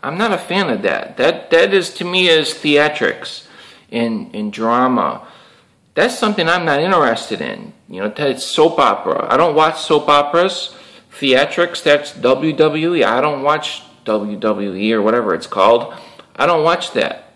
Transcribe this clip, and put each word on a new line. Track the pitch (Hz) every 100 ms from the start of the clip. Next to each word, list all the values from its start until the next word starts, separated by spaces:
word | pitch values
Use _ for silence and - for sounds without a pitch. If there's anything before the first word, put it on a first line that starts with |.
I'm | 127 165
not | 226
a | 190
fan | - 180 185
of | 117
that. | 98 - - -
That, | 131 165 -
that | 165 196
is, | 196 170
to | -
me, | 175 185 180
is | 160 143
theatrics | - 156 143 151 151 98 - - - - - - - _
and, | 117 117 110 -
and | 104 107
drama. | 101 113 120 127 123 80 - - - - _ _ _ _
That's | - 214 247
something | 214 202 165
I'm | 175
not | 165 143
interested | 165 185 139 113 - 98
in. | 73 50 - - _
You | 90
know, | 104
that's | 104 147 127
soap | - - 160 165
opera. | 127 101 92 - -
I | 127
don't | 170
watch | 151 156 160
soap | - 151 147
operas. | 147 147 165 185 196 - - - - _
Theatrics, | - 139 127 143 - 170 -
that's | - 143 147
W | - 123 131 156
W | 151 156 151 165 175
E. |
I | 107 117
don't | 147 143
watch | 139 151 - - - _
W | - 107 104 104
W | 110 98 101
E | 92 107
or | 113
whatever | 104 117 107
it's | 82 -
called. | 101 98 117 - - - - -
I | - 139
don't | 170
watch | 156 175 -
that. | 120 - - -